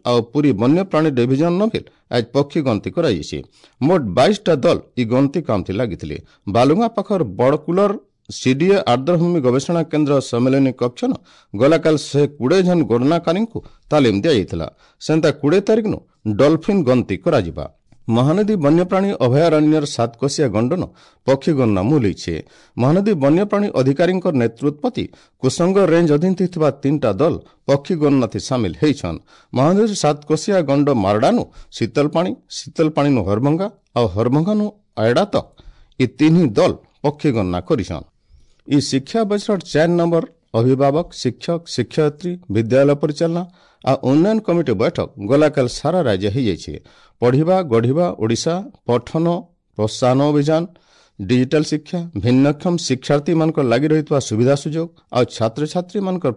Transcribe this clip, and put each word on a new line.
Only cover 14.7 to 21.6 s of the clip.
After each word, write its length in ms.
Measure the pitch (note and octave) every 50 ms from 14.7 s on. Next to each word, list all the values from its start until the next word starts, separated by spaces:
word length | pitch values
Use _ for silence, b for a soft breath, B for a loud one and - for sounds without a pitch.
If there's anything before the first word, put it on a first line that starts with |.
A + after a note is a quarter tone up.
| _ b b b b b
ସେନ୍ତା 260 | - - D#3 D#3+ D#3+ D3+ -
କୋଡ଼ିଏ 260 | - - D3 E3+ G3+
ତାରିଖନୁ 380 | G3 - A3 A#3 G#3+ G#3 - - _ _ _ _ - G#2+
ଡଲଫିନ୍ 520 | G#2 F#2+ C3+ D3+ D#3+ D#3 - - G3+ G3 D3
ଗଣତି 300 | B2 B2+ B2 G2 - G2 -
କରାଯିବା। 460 | - E3+ D#3 B2 F2+ E2 C#2+ D2 C#2 - _ _ _ _ - _ - -
ମହାନଦୀ 460 | A2+ A#2+ C3 D3 E3 G3 G#3+ G3+ G#3+
ବନ୍ୟପ୍ରାଣୀ 540 | F3+ C#3+ C#3+ D#3+ F3 F3+ F3+ G3+ F#3+ G3 G3+ - -
ଅଭୟାରଣ୍ୟର 640 | B2+ A#2+ B2+ C#3+ E3+ E3 D#3 D3+ D3+ D3+ D#3 D#3 D3+
ସାତକୋଶିଆ 600 | C#3+ - - A#2 A#2 - - C#3+ C#3+ - - D3 A#2+
ଗଣ୍ଡନ 340 | F2+ G#2+ A#2+ B2+ F3 F#3 G#2 - b b b b b b b
ପକ୍ଷୀ 260 | B2+ C3+ C3+ - F3+
ଗଣନା 300 | D#3 C3